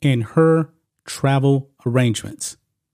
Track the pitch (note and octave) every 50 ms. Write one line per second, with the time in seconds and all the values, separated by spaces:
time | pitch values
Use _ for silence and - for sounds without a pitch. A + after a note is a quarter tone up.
0 | - C#3+ C3 A#2+ A2 - - E3 D#3+ D#3+ D#3+ D#3+ D#3 - _ _ _ _ _ _
1 | _ - - - - C3+ C#3 C#3 C3 C#3 C#3 C3+ C#3 - _ _ _ B2 A#2+ B2+
2 | B2+ A#2+ G#2+ - - - E4 - - - - - _ _ _ _ _ _